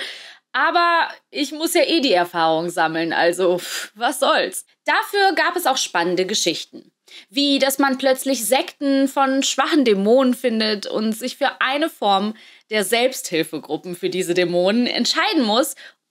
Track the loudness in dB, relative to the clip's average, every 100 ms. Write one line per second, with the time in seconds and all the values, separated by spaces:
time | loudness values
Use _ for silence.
0 | -2 -14 -18 -20 _ -2 0 2 2 2
1 | -2 -6 _ -6 -6 -4 -2 2 2 2
2 | 2 2 2 0 2 2 -2 0 0 0
3 | -2 0 0 2 2 0 -2 -10 -10 -4
4 | -4 0 2 2 0 -6 -14 _ -2 0
5 | 0 2 2 2 0 0 0 -2 -2 -2
6 | 0 0 -2 -2 -2 -4 -8 -18 -20 _
7 | _ -20 -8 -2 2 2 2 2 0 0
8 | 0 0 0 -2 0 0 0 -4 0 2
9 | 0 0 0 0 -2 0 0 2 4 2
10 | 4 4 4 2 -2 0 -2 -2 -4 -2
11 | -2 -2 -6 -2 -2 0 -2 0 -2 -2
12 | 0 2 0 -8 -18 -20 -6 -4 0 0
13 | 0 -2 -4 -4 -2 -6 -8 -8 -8 -8
14 | -6 -4 -2 0 2 2 2 2 0 0
15 | -2 0 0 2 2 2 0 -4 -16 -20
16 | _